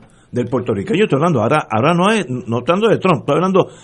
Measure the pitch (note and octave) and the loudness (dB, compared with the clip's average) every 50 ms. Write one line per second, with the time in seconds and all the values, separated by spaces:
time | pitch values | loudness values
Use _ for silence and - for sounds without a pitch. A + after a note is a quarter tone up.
0 | - _ _ _ _ - - A#2+ A#2+ A#2 C3 B2+ B2 - A2 G2 F#2+ - - F#3 | -20 _ _ _ _ -8 -6 -6 -4 -2 -4 -4 -2 -2 -4 -4 -2 -2 0 0
1 | G#3+ - C#3+ C3+ E3 F3+ D#3 A#2 G#2 A#2+ D3+ D#3 - - G#2 A2 B2 D#3+ F3 E3+ | 2 2 2 0 2 2 2 2 2 2 0 0 0 -2 -2 0 2 2 2 2
2 | F#3 G#3 A3+ G#3+ - - B2+ B2 - G#2+ A#2 B2 A#2+ E3+ E3+ G3 A3 A3 E3+ - | 2 2 0 0 -2 -4 -6 -8 -6 -4 -6 -4 0 0 0 2 2 2 0 2
3 | - F#3+ E3 A#2 - - C#3+ D#3 F3+ F#3+ F#3+ F#3 - - - - | 2 0 0 0 0 -2 0 0 0 2 2 2 0 0 -4 -20